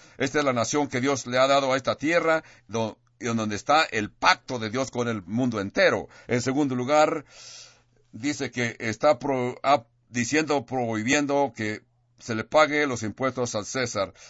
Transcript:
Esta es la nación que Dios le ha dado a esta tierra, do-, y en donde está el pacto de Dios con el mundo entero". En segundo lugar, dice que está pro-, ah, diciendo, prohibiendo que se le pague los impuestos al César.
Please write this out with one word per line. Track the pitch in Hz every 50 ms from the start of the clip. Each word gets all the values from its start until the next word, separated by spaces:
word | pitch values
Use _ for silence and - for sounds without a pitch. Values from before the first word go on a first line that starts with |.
| - - -
Esta | - 131 139 - 151
es | 147
la | 139 127
nación | 120 110 - - 147 147
que | 127 - 127
Dios | 123 139 139 127 -
le | 120 123 127
ha | 131
dado | 135 139 139 135 131 131
a |
esta | 135 127 - 107
tierra, | - - 151 170 170 160 165 160 160 156 - - - _
do-, | - 101 113 113 107 - - _ _ _ -
y | -
en | 120 113
donde | 113 110 107 107
está | 95 - - 143 156 160
el | - - 113 104 101
pacto | - _ - 180 185 - _ - 131 120
de | 110 110
Dios | 104 131 135 -
con | - 123 120
el | 120 113 104 87
mundo | 85 107 120 131 123 117 107
entero". | 98 101 - 185 190 165 123 98 78 - - - -
En | - 120 123 120
segundo | 131 131 143 151 135 127
lugar, | 123 123 127 151 151 156 156 156 156 - _ - - - - - - - - _ _ _ _ _ _ _ _
dice | - 110 117 147 147 - 143 120
que | - 127 120 117 - -
está | 113 113 107 - - 151 151
pro-, | - - 139 135 127 123 127 120 - -
ah, | 135 143 143 - _ _ _ _ _
diciendo, | 113 120 120 117 143 156 156 147 147 139 120
prohibiendo | - 131 131 120 113 113 110 107 123 143 147 143 139 143 143 139 131 -
que | - 110 107 107 - - _ _ _ _ _ _ _
se | - - 113
le | 110 110
pague | - - 151 156 143 147 147 151
los | 139 123 110 110
impuestos | 110 104 - 135 131 - 135 123 120 -
al | 107 98
César. | - - 135 127 - - 104 95 90 - - -